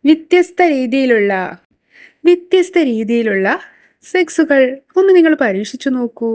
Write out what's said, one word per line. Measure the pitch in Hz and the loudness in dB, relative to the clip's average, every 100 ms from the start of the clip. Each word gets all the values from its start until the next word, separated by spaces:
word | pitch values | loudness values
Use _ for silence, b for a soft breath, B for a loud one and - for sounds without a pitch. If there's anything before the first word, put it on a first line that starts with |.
| 277 | 2
വ്യത്യസ്ത | 320 320 359 349 - 359 | 0 2 0 0 0 0
രീതിയിലുള്ള, | 277 254 269 254 226 202 190 180 180 _ _ b b b b 330 | 0 -2 -2 0 0 0 -2 -6 -12 _ _ b b b b 0
വ്യത്യസ്ത | 349 349 381 359 359 285 | 0 2 0 0 -2 -2
രീതിയിലുള്ള | 220 220 233 220 196 190 320 b b b b - | -4 -2 -2 0 -2 -2 -4 b b b b -6
സെക്സുകൾ | 359 330 - 320 277 254 269 _ - | -4 -2 -2 0 2 0 -2 _ 0
ഒന്ന് | 392 370 | 4 4
നിങ്ങൾ | 320 311 | 4 2
പരീക്ഷിച്ചു | 247 190 208 254 277 254 | -2 -4 -8 -8 -6 -4
നോക്കൂ. | 240 - 226 | -6 -6 -6